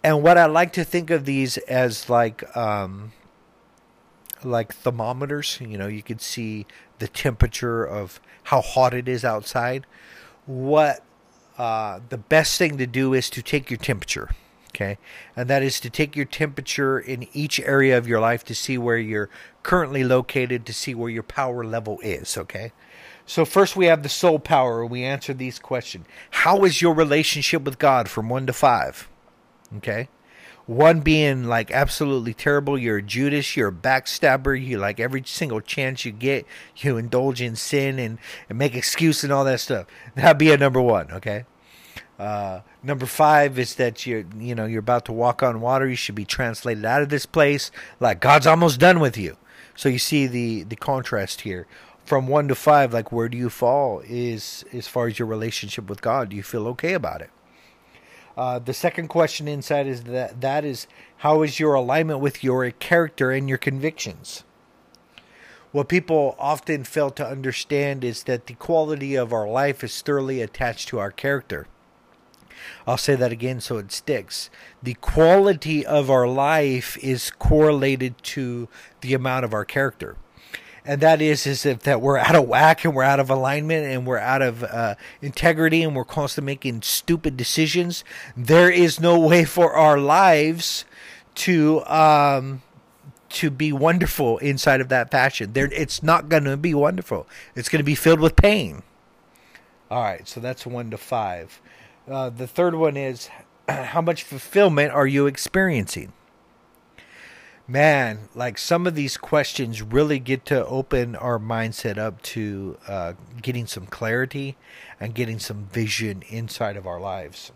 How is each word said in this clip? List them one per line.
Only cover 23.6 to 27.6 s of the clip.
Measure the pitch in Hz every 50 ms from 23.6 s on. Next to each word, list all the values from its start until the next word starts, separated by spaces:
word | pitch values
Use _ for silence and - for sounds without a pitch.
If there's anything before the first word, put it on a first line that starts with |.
| 196 180 -
we | 190 180
have | 170 165 156
the | 143 143
soul | - - - 175 156 147
power. | - - 165 139 131 123 113 117 117
We | 117 120 123
answer | 123 131 139 135 - -
these | 135 127 127 127 120 -
questions. | - - 135 123 - - - 90 82 _ - - - _
How | - - - 160 190 202 196
is | 185 143 -
your | 165 170
relationship | 160 156 160 147 143 151 151 - - 147 135 - - 160